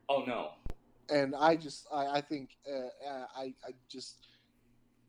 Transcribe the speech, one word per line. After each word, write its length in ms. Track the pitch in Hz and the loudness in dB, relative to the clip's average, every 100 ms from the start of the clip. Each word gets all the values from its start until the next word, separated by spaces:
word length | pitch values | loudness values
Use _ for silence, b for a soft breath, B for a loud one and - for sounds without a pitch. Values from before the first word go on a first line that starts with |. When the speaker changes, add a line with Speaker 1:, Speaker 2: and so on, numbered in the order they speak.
| - | 0
Speaker 1:
Oh, 140 | 139 127 | 0 0
no. 260 | 113 78 - - - _ _ - | -4 -4 -6 -8 -8 _ _ 2
Speaker 2:
And 280 | 147 135 139 | 4 4 6
I 180 | 156 160 | 6 6
just, 300 | 151 - - | 2 -12 -4
I, 140 | 151 139 143 | -2 0 0
I 40 | |
think, 300 | 143 147 131 - 139 | -2 -6 -8 -14 -8
uh, 400 | 135 123 - 139 | -6 -6 -10 -10
uh, 180 | 135 127 131 | -10 -10 -10
I, 60 | 135 131 | -10 -10
I 60 | 127 127 123 | -16 -16 -16
just, 380 | 127 - - b b b _ _ _ _ _ | -14 -14 -16 b b b _ _ _ _ _